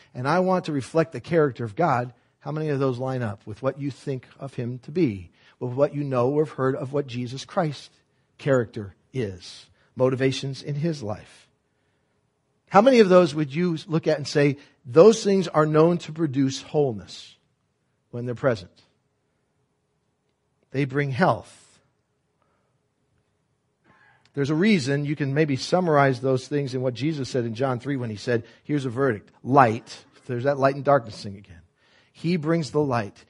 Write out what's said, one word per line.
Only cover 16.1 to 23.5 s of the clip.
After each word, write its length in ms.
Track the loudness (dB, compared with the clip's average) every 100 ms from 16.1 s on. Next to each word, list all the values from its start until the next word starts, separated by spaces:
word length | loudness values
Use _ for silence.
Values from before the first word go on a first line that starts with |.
produce 480 | -6 -2 0 0 -2
wholeness 760 | -4 -2 -2 -4 -12 -18 -20 _ _ _ _ _ _ _ _
when 140 | -10 -8
they're 80 |
present"? 380 | 0 0 0 -4 _ _ _ _ _ _ _ _ _ _ _ _ _ _ _ _ _ _ _ _
They 140 | -4 -2
bring 260 | -2 -4
health. 460 | 2 2 2 -6 -20 _ _ _ _ _ _ _ _ _ _ _ _ _ _ _ _ _ _ _